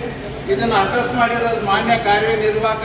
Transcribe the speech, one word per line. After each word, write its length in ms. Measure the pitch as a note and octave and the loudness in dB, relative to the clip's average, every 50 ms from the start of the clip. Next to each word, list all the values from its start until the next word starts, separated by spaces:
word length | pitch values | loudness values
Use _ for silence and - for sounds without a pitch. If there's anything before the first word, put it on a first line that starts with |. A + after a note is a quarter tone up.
| - A#3+ - - - G#3 - - - F#3 G3 | -6 -8 -8 -8 -10 -10 -10 -6 -2 -2 0
ಇದನ್ನು 220 | A#3 A#3 A#3 A3+ | 0 2 2 2
ಅಡ್ರೆಸ್ 380 | G3 F#3+ F#3 - - A3 A#3+ B3 | 2 2 2 0 0 0 0 0
ಮಾಡಿರೋದು 520 | B3 A#3 A#3 A#3 A#3 A3+ A#3 A3+ G#3+ G#3+ | 0 0 0 0 0 0 0 -2 -2 0
ಮಾನ್ಯ 320 | G3+ G3 G#3+ A3+ A3+ A#3 A3+ | 0 0 2 2 2 0 2
ಕಾರ್ಯನಿರ್ವಾಹಕ 840 | - G3+ G3+ G#3 G#3+ - A3+ G#3+ G#3+ G#3+ G#3 A3 A4 - D4+ A4 | 2 2 2 2 2 2 0 2 0 0 0 0 0 0 -2 -2